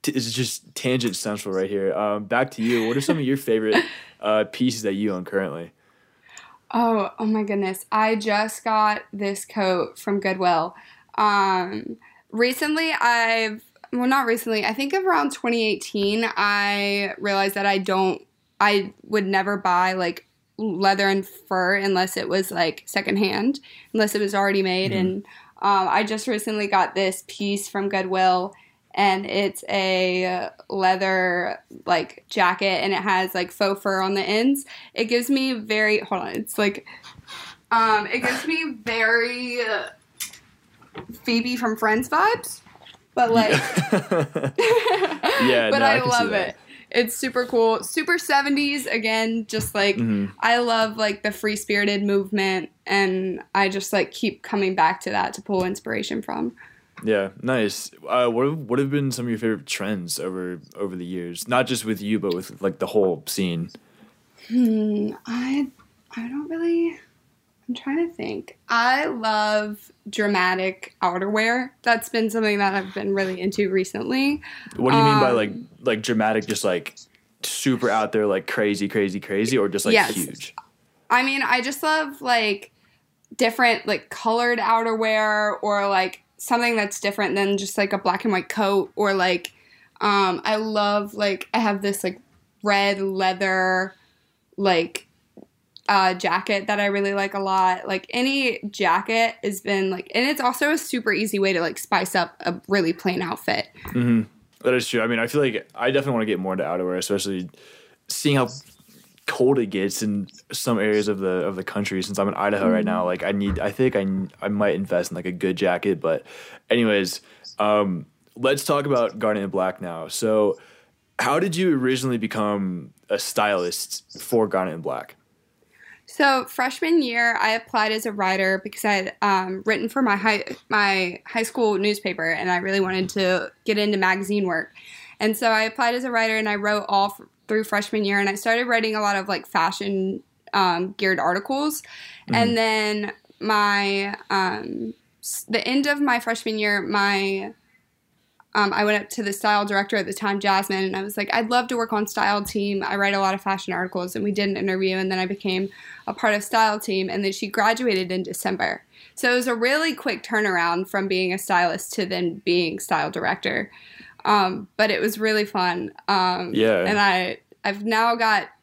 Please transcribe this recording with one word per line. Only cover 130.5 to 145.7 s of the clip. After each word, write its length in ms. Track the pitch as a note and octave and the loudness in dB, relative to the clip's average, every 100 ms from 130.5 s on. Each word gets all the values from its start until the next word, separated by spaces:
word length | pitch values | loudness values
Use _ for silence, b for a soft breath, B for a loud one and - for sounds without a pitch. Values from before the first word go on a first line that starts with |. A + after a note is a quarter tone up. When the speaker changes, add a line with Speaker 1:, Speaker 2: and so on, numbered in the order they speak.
| - _ | -12 _
Speaker 2:
my 540 | G#3+ G3+ F#3+ F3+ F3 - | 2 2 2 -2 -6 -6
high 180 | A#3 | -4
school 340 | A3+ - A3+ G3 | -4 0 2 2
newspaper, 520 | G#3 G3+ F#3+ E3+ E3 | 0 0 -4 -2 -2
and 220 | D#3+ F#3 | -2 0
I 60 | F3+ | 0
really 240 | F#3+ G3 | 0 0
wanted 260 | F#3 F#3 F#3 | 0 0 -2
to 380 | G3+ F#3 F#3 - _ | 0 2 2 -2 _
get 140 | - G#3+ | -2 0
into 200 | G#3 G3 | 2 2
magazine 480 | F#3 F#3 G3 G#3 F#3 | 2 0 0 0 0
work. 280 | E3 - B B B B B | -2 -6 B B B B B
And 160 | G#3+ G#3+ | -2 2
so 100 | A#3 | 2
I 120 | A3 | 2
applied 320 | A3 A3 A#3+ B3 | 0 0 0 0
as 80 | |
a 80 | B3+ | 0
writer, 240 | A#3 A3 A3 | 0 2 0
and 140 | G#3+ | 0
I 60 | G#3 | 0
wrote 280 | G#3 G#3 - | 0 0 2
all 260 | G3 G3+ - | 2 2 -2
f-, 80 | - _ - | -20 _ -2
through 160 | G#3+ | -2
freshman 400 | A3 G#3 G#3 G#3+ | 0 -2 0 -2
year, 160 | G3+ G3+ | 2 2
and 80 | G3 | 0
I 80 | G3+ | -2
started 320 | A#3 A#3 A#3+ | 0 0 2
writing 260 | A#3 A3 | 0 0
a 60 | G#3+ | 0
lot 160 | G#3 G3 | 0 0
of, 140 | F#3+ | -2
like, 180 | F3+ - | -6 -2
fashion, 720 | F3 E3 - G3+ G3 F#3+ F#3+ _ _ - | 0 0 -2 -4 -2 -2 -6 _ _ -4
um, 420 | G3+ F#3 E3+ F#3 G3 | 0 2 0 -4 -2
geared 220 | G3 F#3 | 0 2
articles. 600 | D#3 F#3 G3 C4+ D4+ D4+ | 0 0 -2 -2 -2 -4
Speaker 1:
Mm-hmm. 540 | - - - - - A#3 | -12 -20 -20 -20 -4 0
Speaker 2:
And 220 | A#3 A3+ | 2 2
then 540 | A3 A3 G#3+ G#3 G#3 - _ _ | 2 2 0 -2 -4 -10 _ _
my, 800 | G#3+ G#3+ G#3 G3+ G3 G3 G3+ G3+ - | 0 2 2 2 2 0 -2 -6 -2
um, 640 | G3 F#3 G#2+ - - A3+ - _ _ | 0 0 -2 -6 -8 -8 -10 _ _
s-, 220 | - - - | -10 -10 -4
the 180 | A3+ | -2
end 220 | - | 0